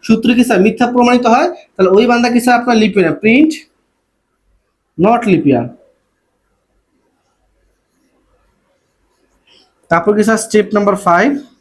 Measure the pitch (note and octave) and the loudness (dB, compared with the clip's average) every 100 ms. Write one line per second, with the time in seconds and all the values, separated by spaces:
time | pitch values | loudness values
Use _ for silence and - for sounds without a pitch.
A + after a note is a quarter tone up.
0 | - A3 A3+ A#3+ B3 G#3 G#3 A3 A#3+ B3 | 0 0 0 0 0 2 0 0 -2 0
1 | A#3+ B3 B3 A#3+ D#4+ - - - F#3+ F#3+ | 2 2 2 0 0 -6 -20 -2 2 2
2 | B3 A#3+ A#3+ A#3+ A#3+ A#3+ B3 A3+ G#3+ G3 | 2 0 0 0 0 0 0 0 0 0
3 | E3+ - G#3+ A#3+ D#4 D#4 - _ _ _ | -2 -2 0 2 2 -2 -14 _ _ _
4 | _ _ _ _ _ _ _ _ _ - | _ _ _ _ _ _ _ _ _ -2
5 | F#3 A#3 A#3 F3 C#3+ B2 A#2+ - _ _ | 0 0 0 0 2 0 -2 -12 _ _
6 | _ _ _ _ _ _ _ _ _ _ | _ _ _ _ _ _ _ _ _ _
7 | _ _ _ _ _ _ _ _ _ _ | _ _ _ _ _ _ _ _ _ _
8 | _ C4 _ B4 _ _ _ _ _ _ | _ _ _ _ _ _ _ _ _ _
9 | _ _ _ _ _ _ _ _ _ E3+ | _ _ _ _ _ _ _ _ _ -4
10 | E3+ G#3 G#3 G#3+ G#3+ G#3+ G3+ G#3 G3+ F#3+ | -2 0 0 -2 -2 -2 -2 -2 -2 -2
11 | F#3 E3+ A#3+ C#4+ - _ | 0 0 0 -4 -10 _